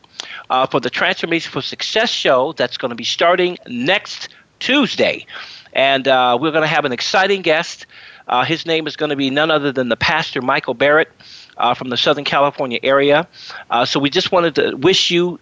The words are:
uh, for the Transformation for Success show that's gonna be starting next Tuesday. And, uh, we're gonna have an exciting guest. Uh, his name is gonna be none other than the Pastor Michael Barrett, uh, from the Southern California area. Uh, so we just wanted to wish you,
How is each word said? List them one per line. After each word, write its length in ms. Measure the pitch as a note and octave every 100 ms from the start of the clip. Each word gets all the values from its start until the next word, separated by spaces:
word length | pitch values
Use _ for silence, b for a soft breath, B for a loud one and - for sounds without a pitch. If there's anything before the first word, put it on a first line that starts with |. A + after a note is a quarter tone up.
| B B B B B
uh, 180 | B2+ C3
for 120 | C#3+
the 100 | A#2+
Transformation 600 | - F3 F#3 F3+ D#3+ -
for 100 | D3
Success 500 | - - - G#3+ A3+
show 420 | - F3+ C3 C#3+
that's 240 | D#3+ B2 -
gonna 180 | B2+ A#2
be 80 |
starting 540 | A#2 - F3 F3+ F3+ F3 -
next 600 | B2 C#3 G3+ - - - b b -
Tuesday. 640 | - C#4+ A3 - G#2 - - B B B B
And, 340 | - C3+ C3+ C3
uh, 300 | B2+ B2+ B2
we're 120 | D#3+
gonna 160 | D#3 D3+
have 180 | D#3+ D3
an 60 |
exciting 500 | B2 - G3+ G3 G3
guest. 460 | E3 D#3 F3 - - B B B B
Uh, 160 | B2
his 240 | B2+ D#3+ E3
name 200 | D#3+ D3+
is 80 | -
gonna 200 | D3+ C#3
be 140 | C3+
none 200 | C#3 D#3+
other 220 | D3+ C#3+
than 180 | C3 B2
the 80 | A2+
Pastor 440 | - D#3+ D#3+ C#3
Michael 340 | B2+ D3 - A#2+
Barrett, 340 | C#3 D3+ - _ B B B -
uh, 200 | A#2 B2
from 140 | B2+
the 80 | A#2+
Southern 260 | E3+ C#3+
California 560 | C#3 D#3 C#3+ - C3+ A#2
area. 460 | C3 C#3 C#3+ D3 F3 B B B B
Uh, 160 | A#2 B2+
so 140 | D3
we 100 | C#3
just 220 | F3 -
wanted 240 | F#3 E3+ C3+
to 180 | -
wish 380 | - D#3 F#3+ -
you, 280 | F3 F3+ E3+